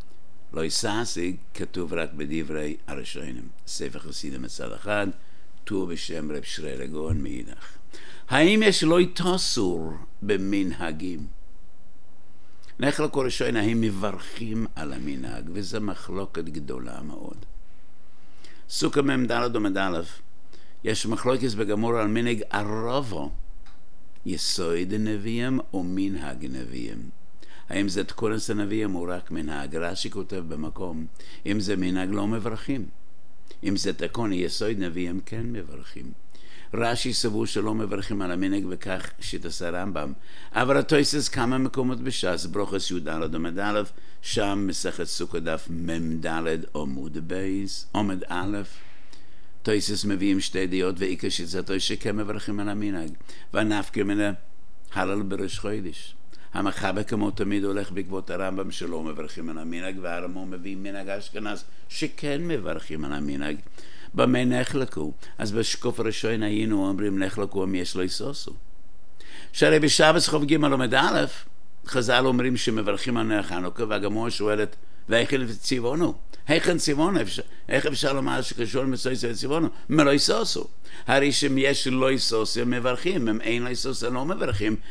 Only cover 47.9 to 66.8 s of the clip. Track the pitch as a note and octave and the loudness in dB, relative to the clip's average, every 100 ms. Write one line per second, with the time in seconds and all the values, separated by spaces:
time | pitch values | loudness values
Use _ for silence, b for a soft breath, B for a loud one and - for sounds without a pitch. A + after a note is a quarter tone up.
47.9 | G2+ G#2 F#2 - F2 G2 G#2 - - B | 0 0 0 -2 -2 0 -2 -2 -4 B
48.9 | B B B B B B B - G#2 - | B B B B B B B 2 2 2
49.9 | G2+ G#2 F#2+ G2 F#2+ - F#2 F#2 F#2 F#2 | 0 0 2 4 4 2 0 2 2 2
50.9 | F2+ F#2+ F2 F#2+ - E2+ F#2+ F2+ F#2+ - | 2 0 0 0 0 0 -2 0 0 0
51.9 | G#2+ A2+ G#2 G#2 G#2+ - G#2 G#2 G#2 G#2 | 0 0 0 0 -2 -2 0 0 0 0
52.9 | F#2 D2+ - B B B - G#2+ G#2 F#2+ | 0 -2 -2 B B B 2 2 2 0
53.9 | A2 G2 G#2 G#2 F#2 - - - - - | 0 2 2 2 0 -2 -2 -4 -4 -2
54.9 | - F#2 G2+ G2 G2 F#2+ - G#2 G#2+ F2+ | 0 0 0 0 0 -2 -2 -2 -2 -2
55.9 | - - - - B B F#2+ G2 F2+ G2+ | -4 -4 -4 -4 B B 0 0 0 0
56.9 | F#2+ G2+ G#2+ G#2 G2 G2 G#2 G2 G2 G2 | 0 0 2 2 0 0 2 2 0 0
57.9 | F#2 F2+ F#2+ F2+ F2+ F#2+ F#2+ F#2+ - E2+ | -2 -2 -2 -2 -2 -2 -2 -2 -2 -2
58.9 | E2 D#2+ D2+ D2+ - E2 D#2+ D#2+ E2+ F#2 | -2 -4 -4 -4 -4 -4 -4 -4 -4 -4
59.9 | F#2+ F2 F2 F2 F#2 F#2 F2+ F#2+ F#2+ G2 | -4 -4 -4 -4 -4 -4 -4 -4 -4 -4
60.9 | G2 F#2+ G2+ - - G#2 G2 - b - | -4 -4 -4 -4 -4 -4 -4 -4 b -4
61.9 | - D3+ - D3 C#3+ E3+ D3 E2 E2 - | -2 -2 -2 -2 -2 0 -2 -2 -2 -2
62.9 | D#2 C#2+ C#2+ D2 C#2 C#2+ D2+ - B B | -2 -2 0 0 0 -2 -2 -4 B B
63.9 | B B - B2 B2+ B2 B2 B2+ D3 B2+ | B B 4 4 6 4 2 2 0 0
64.9 | - D2+ - B - A2 A2 A2 - A#2+ | 0 -2 -2 B -2 0 2 2 2 0
65.9 | G2 A2 G#2+ A2 A2+ G#2 G#2+ A2 G#2 | 0 0 0 0 2 2 2 2 2